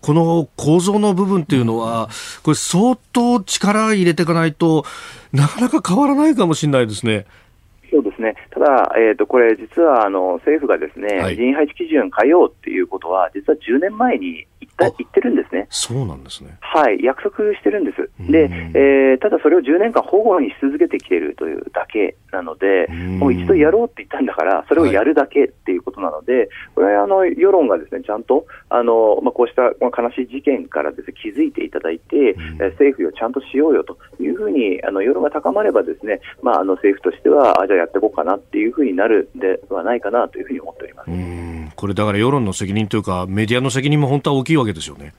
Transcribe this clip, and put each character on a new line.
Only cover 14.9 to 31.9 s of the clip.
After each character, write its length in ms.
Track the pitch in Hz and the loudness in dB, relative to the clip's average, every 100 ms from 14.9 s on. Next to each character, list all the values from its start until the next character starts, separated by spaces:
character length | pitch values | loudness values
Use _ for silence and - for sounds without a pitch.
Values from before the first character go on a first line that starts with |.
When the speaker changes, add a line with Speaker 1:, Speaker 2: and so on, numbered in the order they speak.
| - | -2
Speaker 2:
言 100 | - | -2
っ 40 | |
て 100 | - | 0
る 100 | 247 | 0
ん 60 | - | -2
で 100 | - | -2
す 80 | |
ね。 120 | 90 101 | -8 -8
Speaker 1:
そ 260 | - - | -8 -6
う 120 | 120 117 | -6 -6
な 80 | |
ん 100 | 69 | -10
で 60 | 67 | -16
す 120 | - | -20
ね。 140 | 73 76 | -20 -18
Speaker 2:
は 300 | - 160 139 | -4 2 2
い。 80 | 95 | 2
約 200 | 120 135 | 0 -2
束 300 | 208 - 208 | -6 -2 -2
し 100 | 196 | 0
て 80 | 208 | -2
る 120 | 208 | -2
ん 20 | |
で 80 | 135 | -4
す。 180 | - - - 90 | -4 -10 -8 0
で、 140 | 160 | 2
Speaker 1:
う 40 | 147 | 2
ん。 40 | |
Speaker 2:
え 640 | 87 85 82 139 135 135 | -2 -2 4 4 6 4
ー、 40 | 131 | 4
た 100 | 208 | 2
だ 100 | - | 2
そ 80 | 151 | 4
れ 60 | 175 | 4
を 60 | |
十 160 | 247 170 | 4 2
年 140 | 226 | 2
間 100 | 226 | 0
反 200 | - 190 | 2 2
故 180 | 226 180 | 4 2
に 80 | 127 | 0
し 60 | - | -2
続 160 | 139 147 | -4 0
け 100 | 170 | 0
て 100 | - | 0
き 100 | - | -2
て 80 | 87 | -2
い 40 | |
る 140 | 76 - | -2 -6
と 100 | 80 | -6
い 80 | |
う 100 | 76 - | -6 -8
だ 120 | - - | -8 -6
け 240 | 110 92 - _ | -2 -2 -4 _
な 80 | 95 | -10
の 160 | 87 80 | -8 -4
で、 300 | 98 95 80 | 0 2 0
Speaker 1:
う 60 | |
ん。 240 | 82 90 92 | -4 -6 -2
Speaker 2:
も 80 | - | 0
う 60 | |
一 120 | 92 87 | 0 0
度 80 | |
や 160 | - 151 | 4 4
ろ 140 | 196 | 2
う 0 | |
っ 40 | 233 | 0
て 60 | - | -6
言 80 | 98 | -14
っ 20 | |
た 120 | - | -4
ん 40 | |
だ 80 | - | -4
か 100 | - | -2
ら、 200 | 82 90 - | 0 0 0
そ 60 | |
れ 60 | 147 | 2
を 60 | 151 | 2
や 180 | 95 | 2
る 80 | 120 | 2
だ 140 | 147 143 | 2 2
け 180 | 147 | 2
っ 40 | 127 | 0
て 240 | _ - | _ -6
い 40 | 90 | -6
う 60 | |
こ 100 | - | -6
と 80 | 98 | -8
な 100 | 90 | -8
の 120 | 78 | -6
で、 100 | 95 | -2
Speaker 1:
は 100 | 127 | 0
い。 40 | 110 - - - | 0 -6 -10 -2
Speaker 2:
こ 40 | |
れ 160 | - - | 2 2
は、 80 | |
あ 20 | - | 2
の、 200 | 190 185 | 2 2
世 260 | - 185 | 2 2
論 160 | 190 135 | 4 2
が 80 | 90 | 0
で 100 | - | -4
す 60 | |
ね、 60 | 87 | -12
ち 80 | 87 | -8
ゃ 60 | 107 | -8
ん 60 | |
と、 240 | 117 135 - - _ | 0 -2 -2 -20 _
あ 120 | 120 | 0
の、 380 | 117 113 110 - | 2 4 4 2
ま 60 | 104 | 0
あ、 40 | |
こ 100 | - | 0
う 60 | 120 | 0
し 60 | |
た、 80 | - 120 - | 2 0 0
ま 100 | 123 | -2
あ、 100 | - | -2
悲 80 | 120 | -4
し 100 | - | -4
い 60 | 123 | -8
事 120 | 131 | -4
件 260 | 151 127 82 | -2 -2 -4
か 160 | 78 | -4
ら 100 | 73 | -4
で 100 | - | -8
す 60 | - | -16
ね、 60 | - | -14
気 80 | 107 | -12
づ 140 | 107 | -4
い 100 | 156 | -4
て 120 | - | -4
い 60 | 78 | -8
た 100 | - | -6
だ 100 | 82 | -6